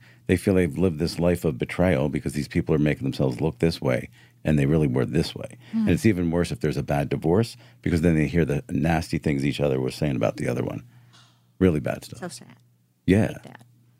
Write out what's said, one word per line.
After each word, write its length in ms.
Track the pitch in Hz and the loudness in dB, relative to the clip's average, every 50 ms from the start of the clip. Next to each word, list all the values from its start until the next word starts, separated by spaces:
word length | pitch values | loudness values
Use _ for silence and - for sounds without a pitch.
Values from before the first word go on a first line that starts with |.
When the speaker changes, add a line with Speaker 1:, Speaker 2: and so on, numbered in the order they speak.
| - - - _ _ - | -20 -20 -20 _ _ 0
Speaker 1:
they 100 | 98 90 | 0 2
feel 160 | - 104 98 | 2 2 4
they've 240 | 92 90 82 69 78 | 4 2 2 0 0
lived 220 | 87 95 80 76 | 0 0 0 0
this 180 | 85 78 - - | -2 -4 -2 0
life 280 | 82 87 87 87 - | 0 0 0 0 0
of 120 | 85 71 58 | -2 -2 -4
betrayal 520 | - - - - 87 92 85 65 69 76 | -6 -6 -2 0 2 2 2 2 0 0
because 240 | 67 - - - 67 | -2 -4 -4 -6 -6
these 140 | 76 69 - | -6 -6 -4
people 280 | - 85 82 - 82 | -4 -4 -2 0 2
are 40 | 73 | 2
making 240 | 73 76 71 - - | 2 2 0 -2 -4
themselves 360 | 69 - - 73 65 62 58 | -4 -2 -2 -2 -2 -2 -2
look 160 | 69 80 78 - | -2 -4 -2 0
this 220 | - 85 82 - | 0 0 0 0
way 280 | - 65 62 62 65 - - - - - _ _ - | -2 -2 -2 -2 -4 -8 -14 -20 -20 -20 _ _ -2
and 160 | - 78 73 | 0 2 2
they 60 | 69 69 | 2 4
really 200 | 78 80 76 69 | 2 2 2 2
were 180 | 62 65 62 | 2 0 0
this 280 | - - 85 78 - - | 0 0 -2 -2 -2 -4
way. 240 | - - - - - - - | -12 -14 -14 -16 -20 -14 -6
Speaker 2:
Hmm. 80 | - 226 | -4 -2
Speaker 1:
And 100 | 220 208 | 0 2
it's 160 | - - - | 2 2 4
even 240 | 113 104 90 90 85 | 2 2 2 0 0
worse 220 | 82 87 87 82 | 0 0 0 -2
if 80 | 82 - | -2 -4
there's 180 | - 78 69 65 | -2 -2 -2 -2
a 60 | 69 | -2
bad 260 | 67 73 71 71 64 | -2 -2 -2 -2 -2
divorce 480 | 71 67 - 78 85 101 117 117 - - - - - _ | -2 -2 0 2 2 2 2 0 -4 -12 -20 -20 -20 _
because 200 | - - 87 85 | -4 -2 0 2
then 140 | 78 87 82 | 4 4 4
they 120 | 78 76 69 | 4 2 2
hear 180 | 67 85 80 | 2 0 0
the 180 | 65 71 71 - - | 0 0 -2 -4 -4
nasty 480 | 71 64 73 85 82 78 82 - - 80 | -2 0 0 2 2 0 0 -2 -4 -4
things 260 | - 82 73 69 67 | -2 0 0 0 0
each 140 | 71 - - | -2 -2 0
other 200 | 71 73 65 65 | 0 0 0 0
was 160 | 64 64 - | -2 -4 -4
saying 200 | - 78 76 67 58 | -2 -2 -2 0 0
about 200 | 55 53 - - | 0 -2 -2 -2
the 100 | - 65 | -4 -4
other 160 | 60 62 - | -4 -4 -4
one. 200 | - - - - - - - - _ - - - _ _ _ _ _ _ - | -4 -6 -8 -12 -16 -20 -20 -20 _ -20 -20 -20 _ _ _ _ _ _ 2
Really 200 | 92 92 82 76 | 4 4 4 2
bad 260 | 64 - - - - | 0 -4 -4 -6 -8
stuff. 140 | - - - | -14 -14 -14
Speaker 2:
So 80 | - 175 | -14 -14
sad. 280 | - - - - - - _ _ _ _ _ _ _ _ _ | -14 -16 -18 -20 -20 -20 _ _ _ _ _ _ _ _ _
Speaker 1:
Yeah. 220 | - 92 104 104 - - | 4 4 4 4 2 -2
Speaker 2:
Like 100 | - - | -8 -14
that. 220 | - - - - - _ _ _ _ _ _ | -18 -20 -20 -20 -20 _ _ _ _ _ _